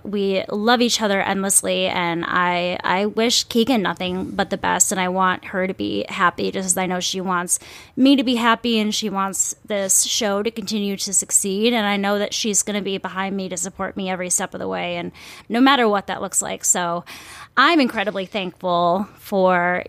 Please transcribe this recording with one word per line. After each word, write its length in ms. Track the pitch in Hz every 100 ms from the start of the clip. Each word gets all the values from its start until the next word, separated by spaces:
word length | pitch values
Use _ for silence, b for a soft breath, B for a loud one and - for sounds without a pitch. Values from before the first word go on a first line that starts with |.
we 380 | - 202 196 190 -
love 320 | 208 214 240
each 220 | 240 -
other 180 | 220 196
endlessly. 640 | - 196 196 - 190 185 185
And 380 | - 175 170 170
I, 520 | 180 180 175 180 180
I 220 | - 180 208
wish 380 | 202 233 233
Keegan 380 | - 240 226 247
nothing 480 | 180 170 185 180 190
but 180 | 196 180
the 80 | 196
best. 340 | 185 180 -
And 80 | 190
I 100 | 185
want 360 | 185 185 180 -
her 200 | 190 185
to 80 |
be 320 | - 208 202 -
happy, 420 | 190 180 - 196
just 140 | 190
as 140 | 185 185
I 80 | 185
know 140 | 180
she 200 | 180 190
wants 380 | 185 180 180 - B B B -
me 200 | 262 277
to 60 |
be 120 | 247 240
happy 420 | 233 226 240 226
and 160 | 214
she 160 | 214 220
wants 440 | 196 196 185 - - -
this 380 | 208 196 -
show 380 | - - 214 202
to 80 | 214
continue 460 | 233 190 214 202 196
to 160 | -
succeed. 600 | 190 190 - 202 190 226
And 100 | 240
I 140 | 208 202
know 200 | 196 202
that 140 | 208
she's 300 | - 226 190
gonna 180 | - 208
be 160 | 196 190
behind 400 | 190 180 196 196
me 140 | 185
to 60 | 175
support 360 | 190 - 190 -
me 120 | 185
every 220 | 185 180
step 240 | - 190
of 60 | 190
the 80 | 190
way. 280 | 185 175 175
And 160 | 175 B B B -
no 100 | 220
matter 260 | 269 277 226
what 180 | 202 -
that 160 | -
looks 180 | 190 -
like. 240 | - 190
So 400 | - - 175 175 B B B B B -
I'm 240 | 285 339
incredibly 440 | 247 220 196 196 185
thankful 800 | 214 185 - 185 175 175 180 208 -
for 680 | - 196 185 180 175 180